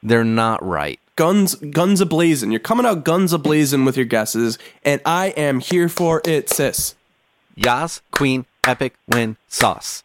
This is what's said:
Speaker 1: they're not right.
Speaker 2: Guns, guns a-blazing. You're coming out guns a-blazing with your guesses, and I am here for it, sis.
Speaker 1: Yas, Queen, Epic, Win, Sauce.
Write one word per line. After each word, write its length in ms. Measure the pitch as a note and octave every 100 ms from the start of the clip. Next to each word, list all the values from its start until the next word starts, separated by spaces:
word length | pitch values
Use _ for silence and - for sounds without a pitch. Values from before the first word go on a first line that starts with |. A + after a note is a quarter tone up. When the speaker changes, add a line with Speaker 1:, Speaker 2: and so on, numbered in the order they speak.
Speaker 1:
they're 220 | - A#2
not 380 | A2+ A2+ A2+ A2
right. 360 | F#2+ E2 D2 - _ -
Speaker 2:
Guns, 380 | D#3+ G3+ F#3+
guns 460 | - D3 D3 F3+ G3
a-blazing. 480 | F#3 D#3 E3+ D3 G#2+
You're 100 | A2
coming 240 | - A3+
out 180 | B3 F#3
guns 280 | D3 E3+ F#3
a-blazing 520 | E3 D3 D3+ D3 C#3 C3
with 100 | C3
your 80 |
guesses, 540 | A#2+ A2+ G#2+ A2+ A#2 A2+ - _
and 160 | - C#3+ -
I 220 | E3+ F#3+
am 320 | D#3+ D3 C3
here 280 | B2 F3+ E3+
for 320 | - F3 D#3+ E3
it, 240 | D#3 -
sis. 440 | - C#3 - - - _ _ _ _ _
Speaker 1:
Yas, 480 | - A#2 B2 E3 - _
Queen, 340 | - C#3+ C3 A#2+ _ -
Epic, 280 | B2 C3 _ -
Win, 280 | A#2 A2+ A2 _
Sauce. 540 | - A2+ E2 - -